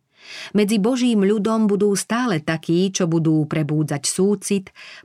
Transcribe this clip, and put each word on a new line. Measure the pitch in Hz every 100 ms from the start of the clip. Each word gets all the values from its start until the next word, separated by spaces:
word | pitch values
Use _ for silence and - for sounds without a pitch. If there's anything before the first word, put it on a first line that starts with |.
| _ _ - - - 202
Medzi | 202 220
Božím | 202 262 247 220
ľudom | 196 220 208 220 214
budú | 202 208
stále | 196 - 226 247 160
takí, | 156 160 - 170 190
čo | 190 175
budú | 165 160 156 147
prebúdzať | 160 147 151 151 143 -
súcit, | - 196 202 - 202 190 - - -